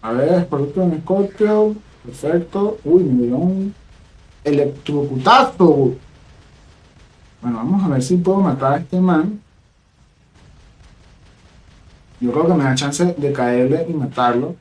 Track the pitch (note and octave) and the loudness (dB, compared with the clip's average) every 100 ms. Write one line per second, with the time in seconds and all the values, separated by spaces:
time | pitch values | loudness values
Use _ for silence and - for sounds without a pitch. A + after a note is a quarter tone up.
0 | A2+ B2 D3+ F3+ E3+ C#3+ C#3+ F#3+ F3+ D#3+ | -4 -2 0 0 0 -4 -4 0 -2 -2
1 | - F#3+ G3 - G#3 G#3+ G#3+ G#3+ - - | -2 -2 -2 -2 0 2 0 -2 -14 -20
2 | B2 B2 D3 F3 E3+ F#3+ G#3 A3 C#3+ F3 | -20 -10 -2 -2 -2 -4 -4 -4 2 2
3 | D#3+ B2+ A#2+ B2+ F3+ F#3+ G3 - - - | 4 0 0 0 0 -2 -6 -10 -20 -20
4 | - - - - D3 C#3+ C#3+ - - D3 | -20 -20 -20 -10 -2 0 0 -4 -4 -4
5 | C#3 C3 C#3+ B3+ C4+ - F3 C#3+ B2+ C3 | -2 -2 4 4 4 4 4 4 2 -2
6 | - - - - - - - - - - | -14 -20 -20 -20 -20 -20 -20 -20 -20 -20
7 | - _ - _ A#2+ A2+ B2 G3 F#3 C3+ | -20 _ -20 _ -8 -6 -2 0 0 -2
8 | - F3+ F3 F#3+ F#3 C3 C3+ D3 - F#3 | 0 0 2 2 2 0 0 -2 -2 0
9 | F#3 D#3+ F#3 G#3 _ _ _ _ _ _ | 2 2 0 -6 _ _ _ _ _ _
10 | _ _ _ _ - - - _ - - | _ _ _ _ -20 -20 -20 _ -20 -20
11 | - - - _ - - - - - - | -20 -20 -20 _ -20 -20 -20 -20 -20 -20
12 | - - B2 D3 E3 E3+ C3+ C3 C#3+ C#3 | -20 -6 -2 0 2 2 2 0 -2 0
13 | F3 E3 C#3+ C3+ A#2+ B2 B2+ D#3 E3 D#3 | 0 0 -4 -2 0 0 0 0 -2 -4
14 | C3 - B2 A#2+ D3 F3 | -6 -2 0 0 -4 -10